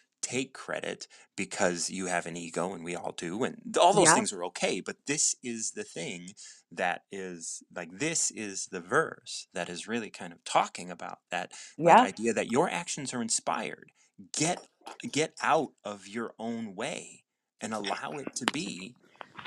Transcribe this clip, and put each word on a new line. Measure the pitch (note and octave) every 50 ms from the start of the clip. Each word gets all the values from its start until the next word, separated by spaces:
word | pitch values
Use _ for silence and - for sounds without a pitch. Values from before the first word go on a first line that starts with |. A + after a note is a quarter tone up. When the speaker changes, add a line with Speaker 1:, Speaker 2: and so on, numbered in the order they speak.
| _ _ _ - -
Speaker 1:
take | - B2 C3 C#3 C3 -
credit | - - - D#2 D#2 - F2+ G2 - - - - - - _ -
because | - F#2+ F#2 - - G2+ F2+ F2 E2+ D#2 -
you | F2 F#2+ F#2+
have | F2+ F2+ F2 E2+
an | E2+ E2+
ego, | F2 E2+ E2 - E2+ E2+ F#2+ G2
and | F2 E2
we | E2+ F2
all | E2 - F#2 -
do, | - F2+ E2 F2 A2 C3
and | F#2 - - -
th-, | - A2 -
all | E3 F3 G3
those | G#3 F3 D#3 E3
Speaker 2:
Yep. |
Speaker 1:
things | G3+ G#3+ - -
are | F2 F2
okay, | F#2 - - F#3 F#3+ C3 F#2
but | - - G2+ _ -
this | - C#3+ D3+ - - - _ -
is | B2 A#2 A2+ A2 - -
the | G#2+ G#2
thing | - - D#3 E3+ C3+ F#2+ F2 F2 F2+ G#2 - - - - - _ _ -
that | F#2 F#2 F2+ E2+ E2 _ - G2+
is, | G2 F#2+ F#2 F2+ E2 E2 - - - - _ -
like, | F2+ F2 E2 F2+
this | G2 C#3+ D#3+ E3 - - - -
is | G#2 A2 G2+ F#2+ F#2+ - - F#2
the | F#2
verse | E2+ F#2 A#2+ D#3 D#3+ - - - - - - - - _ -
that | F#2 E2+ F2
is | F2 E2 E2 G2
really | A2+ A#2+ G#2+ F#2+
kind | - - G2+ F2 E2
of | - -
talking | - - D#3+ G3+ G#3+ - - F2 F2+
about | F2 - - F2 F2+ - _ -
that, | F2+ F2+ - - - - - - - - E3
like, | E3+ E3+ A3
Speaker 2:
Yep. | B3
Speaker 1:
idea | - - - G#2+ A2+ G#2
that | G#2+ F#2+ G2
your | A2+ C3+ F3 -
actions | - F3 E3+ - - - - A#2+ -
are | B2 A2+
inspired. | A2+ - - - A#2+ D#2 - G#2+ - - - - - _ _ _ _ _ - F#2+ - -
Get, | - D3+ E3+ F3+ - - - _ _ - - - - - A#2+ -
get | C#3 D3+ - - - -
out | A#2+ C#3+ D#3+ C3+ - _ _ -
of | G#2 G#2 G2+ G2 G2+
your | G2+ A#2 A2+ - - -
own | A2 A#2 A#2 A#2 A2+ G#2+ F#2
way | G2 A#2 D3 - - - - - - _ _ _ _ _ _ _ -
and | A2+ G#2+ A2
allow | G#2+ G2+ G2 F2+ - - D3+ D3+ D3
it | - - -
to | - B2+
be, | A2+ - D3 F#3 - - F3 F#3+ - - _ _ - _ - - - - - -